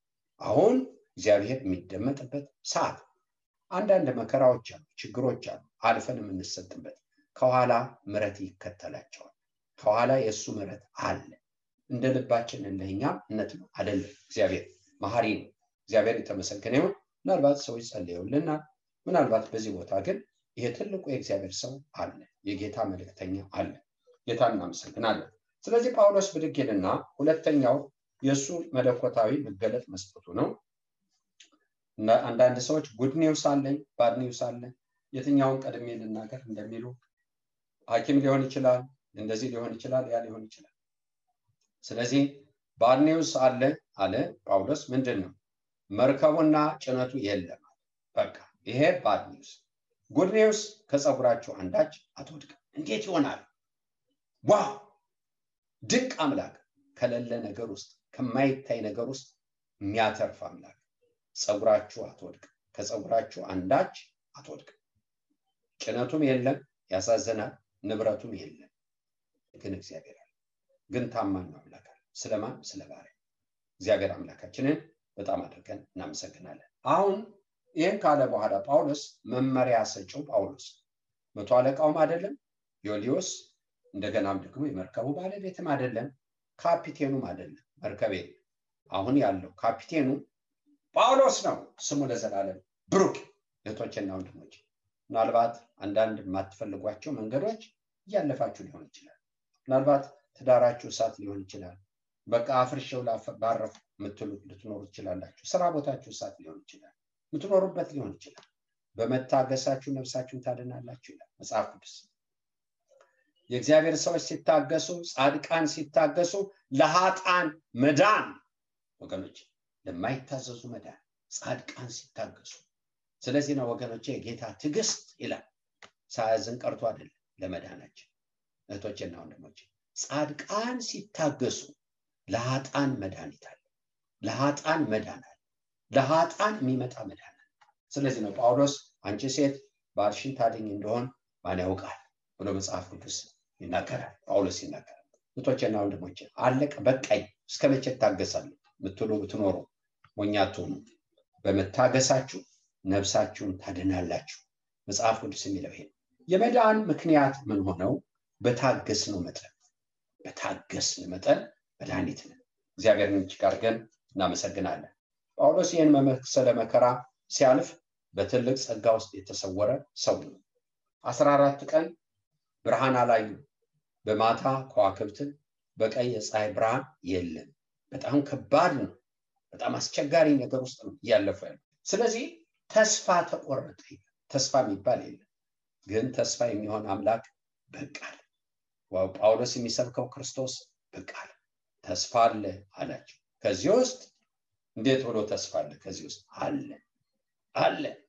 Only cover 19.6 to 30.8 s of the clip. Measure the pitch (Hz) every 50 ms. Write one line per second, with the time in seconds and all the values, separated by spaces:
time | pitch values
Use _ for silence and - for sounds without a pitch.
19.6 | 107 110 95 90 - - 98 98 - 180 202 220 - _ _ _ _ _ _ 127
20.6 | 120 117 - - - 208 196 185 175 143 135 120 104 - 104 95 95 92 - -
21.6 | - 123 135 139 - _ - - 87 - - - - _ _ _ - 98 101 92
22.6 | 104 - - 117 110 98 92 90 90 - - - 95 92 95 98 95 - - -
23.6 | 95 80 - - _ _ _ _ _ _ _ _ _ - 113 - 127 - 110 101
24.6 | 87 85 - - - - - 107 117 113 101 82 - - _ _ _ _ _ _
25.6 | - - 226 233 240 254 233 226 208 202 202 196 190 190 - 156 156 151 135 143
26.6 | 131 120 107 98 92 98 117 - - - _ - 143 156 160 160 - 165 151 143
27.6 | 131 120 131 147 - - _ _ _ _ _ _ 131 135 139 139 - - 175 170
28.6 | - - - 127 127 127 123 - - 120 117 120 110 113 135 151 139 107 98 95
29.6 | 110 107 117 123 - - 139 - - - _ - _ - - - 147 190 - -
30.6 | _ _ _ _